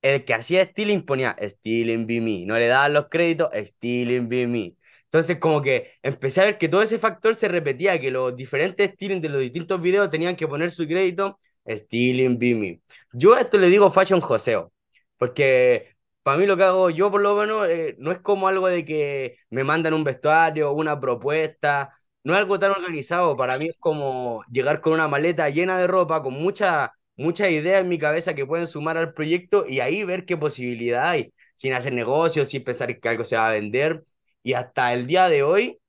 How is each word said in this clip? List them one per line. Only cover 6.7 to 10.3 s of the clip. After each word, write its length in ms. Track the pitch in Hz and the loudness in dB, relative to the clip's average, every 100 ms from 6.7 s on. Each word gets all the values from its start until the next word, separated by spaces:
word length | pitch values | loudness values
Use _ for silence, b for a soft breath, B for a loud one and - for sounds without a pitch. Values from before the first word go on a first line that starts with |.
| 180 | 2
ese 160 | 220 220 | 2 0
factor 360 | 220 220 220 | -2 0 0
se 140 | 226 208 | 0 0
repetía, 520 | 175 143 127 190 175 | 0 -2 -2 0 0
que 100 | 131 | -2
los 260 | 127 127 123 | -2 -4 -6
diferentes 540 | 131 139 175 185 196 | -6 -4 -4 0 -2
styling 260 | 196 196 190 | -2 -6 -4
de 60 | 156 | -4
los 100 | 139 | -4
distintos 400 | 127 143 165 196 | -4 -6 -4 -2
videos 300 | 170 196 196 | 0 2 0
tenían 260 | 156 175 | -2 -4